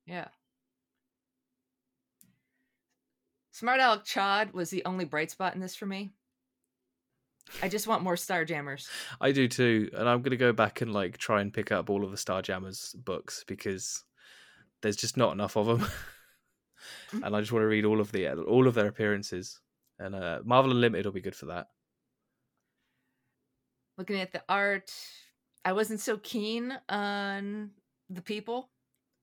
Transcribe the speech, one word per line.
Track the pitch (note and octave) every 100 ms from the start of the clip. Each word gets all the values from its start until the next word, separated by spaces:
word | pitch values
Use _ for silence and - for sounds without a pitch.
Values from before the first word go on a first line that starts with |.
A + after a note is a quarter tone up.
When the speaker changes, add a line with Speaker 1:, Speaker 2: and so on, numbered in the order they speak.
| -
Speaker 1:
Yeah. | F3 - _ _ _ _ _ _ _ _ _ _ _ _ _ _ _ _ _ _ _ _ _ _ _ _ _ _ _ _ _ _ _ _
Smart | - A#3 C4
Aleck | B3+ G#3
Chod | - A#3 G3 G3+ G#3+
was | F3+ E3
the | F#3+
only | - F#3
bright | D#3+ D3+ E3
spot | - F#3
in | -
this | F#3 -
for | G3
me. | G3 G3+ - _ _ _ _ _ _ _ _ _ _ _ _ - -
I | F#3+
just | G#3 G#3+
want | F#3
more | F3+
Starjammers. | F3 - F3+ D#3+ D#3 C#3+ C#3 - -
Speaker 2:
<laughs> | - -
I | C3
do | C#3 B2+
too, | - B2 A2+ G#2+
and | - A#2
I'm | A#2+
gonna | C3 B2+
go | B2
back | A2 G#2 -
and, | A#2
like, | G#2 F#2 -
try | - G#2+
and | G2+
pick | A2 G2
up | G2 E2+
all | G2+
of | G2
the | G2
Starjammers | - F#2+ F#2+ F#2 F#2+ F#2+ - -
books | A#2+ F2+ - - -
because | G2 G#2 F#2+ - - - _ - - - _ _ _
there's | G#2+ G2+
just | A2+ -
not | A2
enough | F2 G2+ A2
of | G#2+
'em. | A#2 G3+
<laughs> | - - - _ _ _ _ _ _ - - -
Speaker 1:
Mm. | - -
Speaker 2:
And | G#2
I |
just | G#2+
wanna | A#2 G#2+
read | G#2+
all | G#2+ G#2+
of | G2+
the, | G2 E2 D2+
all | E2 A#2+ C3
of |
their | A#2 G#2
appearances, | - G#2+ G2+ G2+ F2+ F#2+ - _ _ _ -
and, | G2
uh, | G2 F2 D#2
Marvel | A2+ B2 C3+
Unlimited | B2 A#2+ G2 G2+
will |
be | F#2+
good | F#2+
for | - C#2+
that. | F2 - _ _ _ _ _ _ _ _ _ _ _ _ _ _ _ _ _ _ _ _ _ _ -
Speaker 1:
Looking | F#3 G3
at | F#3
the | - -
art, | G3+ G3+ G3 - - - - - _ _ _
I | F3+
wasn't | F#3+ G#3+ G#3+
so | - G#3+
keen | - A#3+ G#3 A#3 B3 C4 -
on | G#3 G3+ G3+ G3+ G3 G3+ G#3 G#3 - _ _ -
the | F3+
people, | - G#3+ G#3 A#3+ C4 _ _ _ _ _